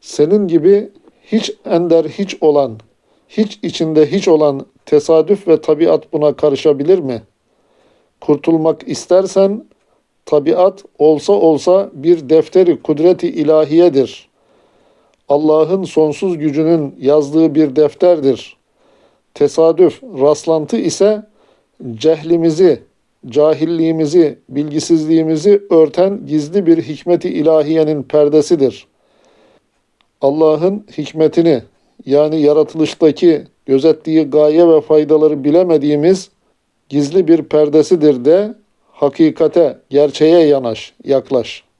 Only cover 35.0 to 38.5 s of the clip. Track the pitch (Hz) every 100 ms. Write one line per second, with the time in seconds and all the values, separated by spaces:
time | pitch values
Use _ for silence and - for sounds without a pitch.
35 | 151 151 156 147 139 160 185 156 147 147
36 | 160 190 - _ _ _ _ _ _ 139
37 | 143 180 160 165 147 151 151 151 151 180
38 | 151 127 123 175 208